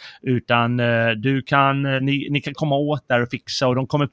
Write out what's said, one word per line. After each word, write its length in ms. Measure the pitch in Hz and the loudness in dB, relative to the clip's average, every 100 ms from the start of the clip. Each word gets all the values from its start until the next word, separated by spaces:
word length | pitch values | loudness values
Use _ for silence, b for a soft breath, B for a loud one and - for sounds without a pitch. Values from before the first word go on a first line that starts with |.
| B B | B B
utan, 580 | 135 123 - 120 120 123 | -2 -2 2 0 2 0
eh, 280 | 120 117 117 | 0 2 0
du 320 | 110 123 135 | 0 0 -2
kan, 440 | 127 143 139 139 139 | 0 2 2 2 -2
eh, 140 | 135 | 0
ni, 280 | 135 139 143 | 0 0 -2
ni 100 | 143 | -4
kan 140 | - | -4
komma 220 | 139 156 139 | -4 0 0
åt 320 | 147 151 - | 0 -2 0
där 140 | 123 | 0
och 60 | 120 | 0
fixa, 380 | 120 - - 131 | -4 -8 -2 0
och 60 | |
de 120 | 127 131 | 0 0
kommer 220 | 147 143 | 0 0